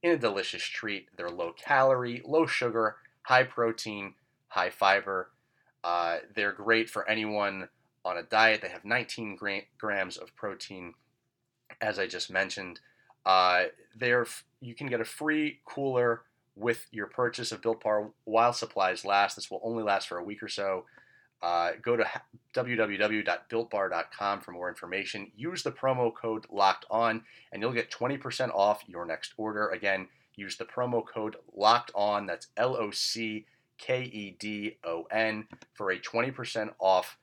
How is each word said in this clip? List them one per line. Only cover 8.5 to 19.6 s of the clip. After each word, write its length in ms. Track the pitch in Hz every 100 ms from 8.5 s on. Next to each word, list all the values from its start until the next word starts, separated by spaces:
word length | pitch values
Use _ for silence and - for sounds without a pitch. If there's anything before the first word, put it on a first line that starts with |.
| 107
They 80 | 95
have 160 | 87
nineteen 520 | 101 120 120 - 110 95
gra-, 320 | 104 98 - _
grams 380 | 110 101 92 -
of 180 | 90 _
protein 580 | 104 95 - 95 87 - _ _ _ _ _ _ _ -
as 160 | 107 98
I 80 | 95
just 240 | 90 -
mentioned. 500 | 92 95 - 92 85 _ _ _ _ 98
Uh, 380 | 92 90 90 90 - _
they're 280 | 110 123 123
f-, 220 | 117 - - _
you 140 | 123
can 120 | 117 143
get 160 | 120
a 20 |
free 560 | 135 - 156 151 151 - -
cooler 560 | - 139 127 120 117 _ _ _ -
with 300 | 113 113 -
your 160 | 107 101
purchase 460 | - 123 117 120
of 80 | 107
Built 220 | 117 113
Bar 280 | 110 107 107 _
while 280 | - 110 120
supplies 500 | - 113 - 92 92
last. 320 | 98 98 101 -
This 140 | -
will 100 | 95